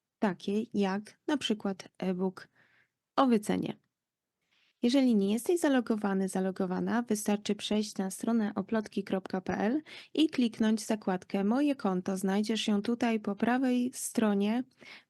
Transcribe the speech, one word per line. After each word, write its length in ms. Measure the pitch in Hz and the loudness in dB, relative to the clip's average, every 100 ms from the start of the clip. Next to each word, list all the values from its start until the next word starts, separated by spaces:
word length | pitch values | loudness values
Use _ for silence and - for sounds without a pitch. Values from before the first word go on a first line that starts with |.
| _ - | _ -2
takie 440 | 214 175 - 208 - | -2 -2 -2 -4 -2
jak 460 | 202 196 196 208 - - | 0 0 -2 -6 -12 -4
na 100 | 302 | -2
przykład 520 | - 214 202 190 - - | -2 -2 -4 -6 -10 -6
e-book 500 | 185 180 190 185 - _ _ _ _ _ _ - | -4 -2 -2 -4 -16 _ _ _ _ _ _ 2
o 120 | 269 | 4
wycenie. 460 | 226 208 180 - - _ _ _ _ _ _ _ _ _ _ | 4 2 -2 -2 -8 _ _ _ _ _ _ _ _ _ _
Jeżeli 340 | 240 269 254 220 | 2 4 6 4
nie 180 | 196 | 4
jesteś 260 | 220 - 349 | 2 2 2
zalogowany, 720 | 302 262 220 220 208 190 190 | 4 2 2 0 0 0 0
zalogowana, 720 | 190 190 185 185 185 180 220 | 0 -2 0 -2 -2 0 0
wystarczy 540 | 240 214 214 202 208 208 | 0 -2 0 0 0 -4
przejść 420 | - 208 214 - | -2 -2 -2 -4
na 140 | 190 | -6
stronę 400 | - - 233 202 208 | -4 -2 0 0 -2
oplotki 480 | 190 226 214 - | -2 -2 -2 -6
kropka 380 | 190 190 - 185 | -2 -2 -2 -6
p 160 | 185 185 | -4 0
l 240 | 196 285 - - - | 0 0 -4 -14 -6
i 160 | - 320 | 0 0
kliknąć 560 | - 233 - 220 220 - | 2 0 2 0 0 -2
zakładkę 580 | 214 208 185 - 196 | -4 -2 -4 -2 -2
Moje 320 | 196 247 294 269 | 0 2 0 0
konto. 420 | 196 185 180 190 | -2 -2 -2 -2
Znajdziesz 500 | 190 196 214 220 - | 0 0 0 -2 0
ją 140 | 202 | 0
tutaj 380 | 208 233 240 220 | 0 0 0 -2
po 160 | 214 202 | -2 -2
prawej 560 | 226 247 262 247 247 | 0 2 2 0 -2
stronie 720 | - - - 220 202 202 233 254 _ - - - | -4 -6 0 2 2 2 0 -4 _ -20 -20 -2